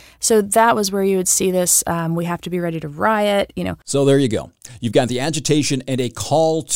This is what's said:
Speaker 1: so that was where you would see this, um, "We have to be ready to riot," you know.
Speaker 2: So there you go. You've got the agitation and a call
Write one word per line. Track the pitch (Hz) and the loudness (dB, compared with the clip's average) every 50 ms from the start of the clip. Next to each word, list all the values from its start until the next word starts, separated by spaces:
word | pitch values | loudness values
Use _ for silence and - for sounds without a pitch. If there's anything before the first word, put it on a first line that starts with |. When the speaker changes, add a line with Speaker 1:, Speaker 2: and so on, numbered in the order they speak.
| - - - _ | -14 -20 -14 _
Speaker 1:
so | - - 233 214 202 | -2 2 2 2 2
that | 202 - 226 226 233 233 | 2 2 4 4 4 4
was | 220 202 190 196 | 2 0 -2 -2
where | 202 196 | -2 0
you | 196 196 | 0 0
would | 190 180 - | 0 0 0
see | - - 190 190 | 0 0 0 0
this, | 180 185 180 175 - - - | 0 0 2 2 2 0 0
um, | - 170 170 165 165 165 | 0 -2 -2 -2 -2 -2
"We | 170 170 | -2 -2
have | 170 175 170 - | -4 -6 -6 -6
to | 170 | -6
be | 175 180 | -6 -4
ready | 175 170 165 160 | -4 -4 -4 -6
to | 160 147 | -8 -10
riot," | 147 151 202 214 220 208 208 208 202 202 - - - | -6 -2 0 0 2 2 0 2 0 0 -2 -2 -4
you | 180 175 | -6 -6
know. | 185 - - _ | -6 -6 -8 _
Speaker 2:
So | - - 139 139 | -4 -2 2 4
there | 139 139 143 | 4 4 4
you | 139 117 | 4 2
go. | 104 90 65 60 - _ - - - - - | 0 -2 -6 -8 -14 _ -20 -20 -14 -8 -6
You've | 113 104 | 0 2
got | 143 127 117 | 2 2 2
the | 123 120 | -2 -4
agitation | 131 165 151 156 127 - 143 151 135 - 143 131 - - | -4 -4 -4 -4 -2 0 0 2 2 0 -2 -4 -4 -4
and | 131 123 | -4 -2
a | 127 117 | -4 -4
call | - - - - 143 156 160 160 160 160 135 - - | -6 -8 -4 0 2 2 2 2 0 -2 -2 -4 -4